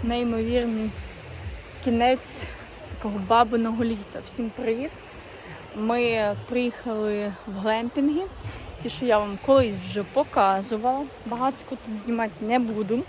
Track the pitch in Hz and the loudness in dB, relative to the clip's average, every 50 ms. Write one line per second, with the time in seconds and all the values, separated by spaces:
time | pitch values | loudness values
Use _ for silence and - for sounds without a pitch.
0 | 240 233 240 240 240 240 226 226 220 226 240 247 240 233 226 220 220 220 - - | 0 0 0 2 2 2 2 0 2 2 2 2 2 2 0 0 -2 -2 -4 -8
1 | - - - - - - - - - - - - - - - - - 262 233 233 | -12 -12 -14 -14 -14 -14 -14 -10 -10 -10 -10 -10 -14 -16 -16 -4 0 2 4 6
2 | 240 247 262 254 - - - - - - - - - - - - - - - - | 6 6 6 4 0 -8 -6 -6 -8 -8 -10 -14 -14 -16 -16 -16 -12 -12 -10 -6
3 | - 214 202 202 190 185 226 233 240 220 240 233 226 226 226 226 240 226 226 202 | -4 -4 -2 -2 2 6 6 6 6 6 4 2 2 2 2 0 0 0 0 -2
4 | 196 - - 170 - - - - 233 220 208 - 262 233 226 233 277 320 - - | -6 -10 -12 -12 -10 -8 -6 -4 -4 -4 -4 -2 -2 0 0 0 -2 -6 -8 -12
5 | - - - - - - - - - - 156 - - - - 214 214 220 233 240 | -16 -16 -16 -16 -16 -16 -16 -16 -16 -14 -14 -14 -14 -12 -6 -2 0 2 2 2
6 | 240 233 226 220 214 208 202 208 - - 247 247 247 240 - - - 247 220 214 | 2 2 2 2 2 2 0 -2 -6 -2 0 2 2 0 -2 -4 -6 -4 -2 0
7 | 214 214 208 208 208 208 190 - - - 190 196 196 214 220 226 233 240 - 294 | 0 0 0 0 -2 -4 -6 -8 -10 -10 -8 -2 0 0 2 2 0 -2 0 2
8 | 277 294 294 330 381 381 - - - - - - - - - - - 240 - - | 2 2 2 0 -2 -4 -8 -10 -10 -10 -10 -10 -12 -12 -12 -8 -6 -6 -4 -2
9 | 262 247 214 214 208 202 202 196 - - 269 269 254 220 202 190 180 185 185 202 | 2 4 4 4 4 0 -4 -4 4 8 8 8 8 6 0 -4 -6 -4 -4 -4
10 | 196 - - 262 294 - - 277 202 196 190 196 196 214 233 214 220 247 262 269 | -4 0 0 0 0 2 4 4 6 6 6 2 0 -2 -4 0 0 0 0 0
11 | 294 269 - - - 226 233 233 254 269 269 - - - 269 - - 233 214 214 | -2 -6 -10 -12 -8 -6 -2 0 0 0 0 -2 -10 -10 -10 -10 -8 -10 -8 -6
12 | 196 233 233 226 226 214 165 - 214 214 240 254 247 226 220 208 214 185 226 247 | -2 -2 0 0 0 -2 -2 -6 -2 2 2 2 2 2 0 -2 0 0 0 0
13 | 370 | 0